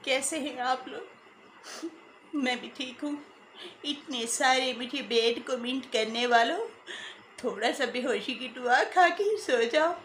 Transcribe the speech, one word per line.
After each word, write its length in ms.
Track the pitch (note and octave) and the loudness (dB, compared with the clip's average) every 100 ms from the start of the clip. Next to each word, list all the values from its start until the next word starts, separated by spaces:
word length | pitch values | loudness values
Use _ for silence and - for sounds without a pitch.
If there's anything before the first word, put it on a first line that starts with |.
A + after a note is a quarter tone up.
कैसे 340 | - C4+ C4+ D#4+ | 0 0 0 -4
हैं 200 | C#4+ B3+ | -6 -4
आप 240 | B3 B3+ - | -2 -2 -4
लोग? 1040 | - - - - - - - - - E4 - - - - | -12 -14 -20 -20 -20 -20 -20 -16 -12 -12 -12 -20 -20 -8
मैं 260 | D4 B3+ B3 | -2 0 -2
भी 80 | A#3 - | -6 -10
ठीक 240 | B3+ B3 | -10 -8
हूँ। 160 | D4 D4 - - - - - - | -6 -6 -10 -20 -20 -18 -16 -12
इतने 420 | D4 C#4+ - B3 A3+ | -8 -8 -6 -6 -4
सारे 440 | - C4 C4 C4 | 2 4 4 2
मुझे 280 | A#3 B3 C#4+ | -4 -6 -6
bed 380 | G3+ A#3 A3+ A#3+ - | 0 2 4 0 -4
कमेंट 440 | B3+ A#3+ C4 - | -4 -2 -4 -2
करने 320 | A3+ A3 A#3 B3 | -2 0 0 4
वालों, 320 | A#3 B3 F4+ A4+ - - - - - - - | 6 6 0 -6 -10 -16 -14 -14 -16 -20 -8
थोड़ा 320 | A#3+ G3 A3+ | -6 0 -2
सा 140 | - B3+ | 0 -2
बेहोशी 460 | B3 B3+ A#3 - | -2 -2 -2 -4
की 140 | A3+ B3 | -6 -8
दुआ 280 | C4 A#3+ B3+ G#4 | -6 2 4 4
खा 220 | - F4 | 6 6
के 160 | F4 | 6
ही 120 | G#4 G#4+ | 0 0
सो 200 | - B3 A#3 | 2 2 4
जाओ। 220 | D4+ D#4+ E4+ | 4 2 0